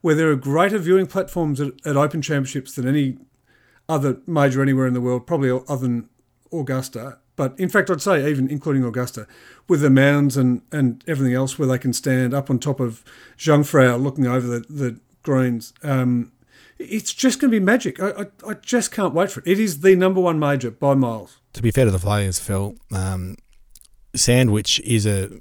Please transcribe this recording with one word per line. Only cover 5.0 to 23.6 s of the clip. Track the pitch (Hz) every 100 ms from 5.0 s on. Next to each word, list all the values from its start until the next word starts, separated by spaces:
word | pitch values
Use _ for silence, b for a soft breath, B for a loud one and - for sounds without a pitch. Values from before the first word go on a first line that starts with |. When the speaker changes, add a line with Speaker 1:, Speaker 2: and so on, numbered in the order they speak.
Speaker 1:
world, | 123 123 -
probably | 170 135
o-, | 127 127
other | 143
than | 127 120 - _ _ _ _
Augusta. | 170 139 131 131 - 123 - _ -
But | 135 131
in | 185
fact, | 202 185
I'd | 175
say | - 175 143
even | 147 131
including | 147 156 139
Augusta, | 123 113 127 - 104 B B B _
with | 170
the | 147
mounds | 135 139 143 143 131
and, | 127 123 _
and | 151 131 117 -
everything | 151 131
else | 127 135 -
where | 139
they | 127
can | 127
stand | 117 - 131 123
up | 139 135
on | 127
top | 147 135
of | 123 113 _ B B B
Jungfrau | 156 147 143 151 127 120
looking | 139 135 127
over | 127 123
the, | 120 117
the | 151 131 113 _ _
greens. | - 135 127 117 - _
Um, | 151 131 127 123 117 _ _ b b b
it's | - 220 -
just | - 262 262
gonna | 277
be | 226
magic. | 185 233 - -
I, | 185
I, | - 202 _ -
I |
just | 208 - 247 -
can't | - 190
wait | 156 190
for | 143
it. | 175
It | 196
is | 220 147
the | 180 185
number | 185 190
one | 180 160
major | 147 143 120
by | 110 143
miles. | 139 123 113 98 _ _
Speaker 2:
To | -
be | 113
fair | 117
to | 123
the | 95
players, | 92 104 98 92
Phil, | - 98 101 - -
um, | 98 95 92 90 - _ _